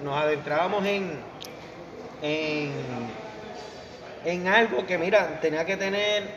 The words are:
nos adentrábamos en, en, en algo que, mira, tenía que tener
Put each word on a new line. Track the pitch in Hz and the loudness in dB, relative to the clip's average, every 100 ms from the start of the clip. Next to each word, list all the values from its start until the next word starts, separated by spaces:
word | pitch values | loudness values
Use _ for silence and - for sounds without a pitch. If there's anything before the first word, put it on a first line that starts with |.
nos | 143 143 | -2 2
adentrábamos | 151 147 143 147 180 208 | 4 2 2 2 4 2
en, | 196 202 190 147 - - - - - - - - - - | 2 0 0 -6 -10 -12 -12 -12 -14 -14 -14 -12 -12 -6
en, | 151 156 156 151 147 135 131 123 117 113 - - - - - - - - - - | -2 0 0 0 -2 -2 -4 -4 -6 -8 -10 -12 -12 -10 -12 -12 -14 -14 -14 -6
en | 160 180 180 | -2 0 6
algo | 208 226 226 190 | 6 6 4 0
que, | 180 | 2
mira, | 170 208 175 151 | 6 6 4 2
tenía | 160 151 | 0 2
que | 165 190 | 0 0
tener | 196 202 208 208 196 | 0 2 2 2 0